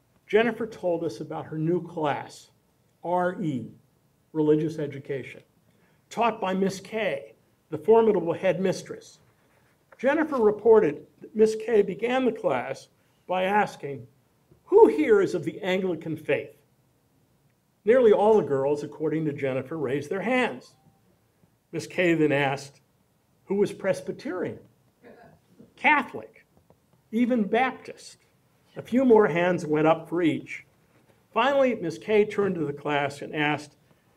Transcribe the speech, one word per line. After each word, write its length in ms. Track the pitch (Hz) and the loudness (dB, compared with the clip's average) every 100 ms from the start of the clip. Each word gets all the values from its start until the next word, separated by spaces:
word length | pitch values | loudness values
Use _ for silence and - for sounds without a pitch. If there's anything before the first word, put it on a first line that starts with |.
| _ _ - | _ _ -2
Jennifer 400 | 208 233 226 220 | 0 2 -2 -8
told 360 | - 180 165 | -6 -4 -2
us 180 | 165 - | -4 -8
about 240 | 151 165 139 | -10 -10 -10
her 120 | 156 | -4
new 240 | 156 180 | -2 -2
class, 720 | 170 - 151 120 - - - _ _ _ _ _ | -4 -4 -4 -4 -8 -18 -20 _ _ _ _ _
R 380 | 165 180 180 185 | -4 -2 -2 -2
E, 300 | 165 131 110 - _ _ _ _ _ | -4 -4 -8 -16 _ _ _ _ _
Religious 440 | 156 151 151 156 156 | 0 2 2 0 -4
Education, 640 | 143 135 - 139 117 - _ _ _ _ _ _ _ | -8 -10 -10 -10 -10 -18 _ _ _ _ _ _ _
taught 320 | - 233 220 | -2 0 0
by 120 | 185 | -4
Miss 280 | 190 190 190 | 0 -2 -2
Kay, 540 | - 220 202 139 - - _ _ _ | -8 -6 -4 -6 -10 -20 _ _ _
the 80 | 151 | -4
formidable 560 | - 226 220 190 165 | 4 6 6 2 -2
headmistress. 840 | 165 190 175 190 165 - - - _ _ _ _ _ _ _ _ - | -2 -2 0 -2 -2 -8 -16 -16 _ _ _ _ _ _ _ _ -4
Jennifer 380 | 254 302 320 269 | 0 0 0 2
reported 720 | 214 208 240 220 170 143 - _ | 2 2 4 4 4 -2 -12 _
that 120 | - | -10
Miss 220 | 214 220 220 | 2 2 2
Kay 260 | - 220 | 0 2
began 440 | 196 175 233 262 254 | 2 -2 -2 0 0
the 60 | |
class 560 | - 180 127 127 135 - _ _ _ - | -2 -2 -2 -4 -10 -14 _ _ _ -6
by 180 | 185 | -2
asking, 640 | 185 208 196 - 143 131 120 _ _ _ _ _ _ | 0 0 0 -6 -12 -12 -14 _ _ _ _ _ _
"Who 220 | 392 440 | 8 8
here 340 | - 277 202 | 6 4 4
is 120 | 180 | 4
of 120 | 175 147 | -2 -6
the 160 | - | -6
Anglican 560 | 190 185 190 165 - - | -2 -2 -2 -4 -6 -8
faith?" 400 | - 135 - - _ _ _ _ _ _ _ _ _ _ _ _ 196 | -2 -4 -4 -16 _ _ _ _ _ _ _ _ _ _ _ _ 2
Nearly 260 | 254 233 | 6 6
all 240 | 196 214 214 | 6 6 4
the 80 | |
girls, 400 | 147 135 135 147 | 4 0 0 -2
according 400 | - - 151 156 156 | -6 -6 -4 -2 -2
to 80 | |
Jennifer, 440 | 123 135 131 - 160 | -2 -4 -4 -6 -6
raised 320 | - 147 - | -4 -4 -4
their 120 | 190 | -6
hands. 540 | 190 254 226 123 - _ _ _ _ _ _ _ _ _ _ | -2 0 -2 -6 -16 _ _ _ _ _ _ _ _ _ _
Miss 160 | 165 151 | -10 -6
Kay 260 | - 180 165 | 0 2 2
then 180 | 151 | 2
asked, 480 | 139 139 135 - _ _ _ _ _ _ _ - | 2 0 -4 -10 _ _ _ _ _ _ _ -6
"Who 100 | 196 | -2
was 160 | 196 | -2
Presbyterian?" 880 | - 190 185 - - 269 359 175 104 - _ _ _ - - - _ _ _ - _ | -2 -4 -4 -6 -12 -10 -8 -8 -10 -18 _ _ _ -20 -20 -20 _ _ _ -20 _
Catholic, 680 | - 392 - 120 - _ _ _ _ _ _ _ _ | 0 0 -2 -12 -16 _ _ _ _ _ _ _ _
even 320 | 220 240 247 190 | -2 0 0 0
Baptist. 720 | 226 262 - - - - - _ _ _ _ _ - | 0 -2 -4 -16 -20 -20 -20 _ _ _ _ _ -18
A 60 | |
few 220 | - 240 | -2 0
more 240 | 262 214 202 | 6 6 6
hands 380 | 165 175 175 151 | 2 0 0 0
went 220 | 151 156 | 2 4
up 200 | 160 160 | 2 0
for 140 | 170 | -2
each. 440 | 170 131 - - - _ _ _ _ _ _ | 0 -2 -6 -16 -18 _ _ _ _ _ _
Finally, 420 | - 247 277 254 220 | -2 2 2 2 0
Miss 220 | 165 165 | -6 -8
Kay 280 | - 214 208 | 0 2 2
turned 280 | 208 196 175 | 0 -2 -2
to 100 | 143 | -6
the 80 | |
class 500 | 139 147 147 143 139 | -6 -2 -2 -2 -6
and 120 | - 156 | -8 -2
asked, 400 | 147 147 - _ _ _ _ | 0 -2 -6 _ _ _ _